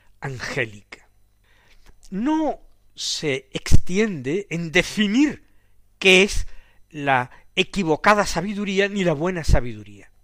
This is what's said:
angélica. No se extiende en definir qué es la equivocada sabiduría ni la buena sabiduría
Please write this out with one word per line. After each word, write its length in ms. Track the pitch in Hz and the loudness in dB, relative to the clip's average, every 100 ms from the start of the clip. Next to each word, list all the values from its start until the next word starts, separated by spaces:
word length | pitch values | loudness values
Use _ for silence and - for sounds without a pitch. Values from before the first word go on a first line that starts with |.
| _ - | _ -14
angélica. 880 | 139 127 - 139 110 101 _ - _ _ _ _ _ _ _ - - - - | -12 -10 -8 -6 -8 -10 _ -20 _ _ _ _ _ _ _ -20 -20 -20 -12
No 520 | 190 262 311 302 - - _ _ - | -6 -2 -2 -2 -6 -14 _ _ -12
se 540 | - - 156 135 - | -10 -6 -4 -6 -6
extiende 960 | - - - - 185 220 160 127 190 - | -8 8 8 8 0 0 -2 -4 -6 -6
en 220 | 165 165 | -8 0
definir 720 | 175 - 202 208 233 294 - _ _ _ _ _ - | 0 0 -2 0 2 0 -2 _ _ _ _ _ -2
qué 240 | 190 185 | 4 4
es 240 | 208 - - - - _ - | 4 0 -4 -8 -18 _ -20
la 420 | 151 143 131 127 - - - | -8 0 0 -2 -12 -10 -6
equivocada 680 | 180 202 160 151 202 208 185 | -4 -2 -2 0 2 2 0
sabiduría 640 | 170 196 202 202 190 196 | -4 -6 -6 -4 -2 -2
ni 160 | 202 | -2
la 100 | 175 | -2
buena 300 | 143 175 180 | -2 -4 -4
sabiduría 680 | 147 147 120 107 101 98 - _ | 2 2 2 -10 -18 -20 -20 _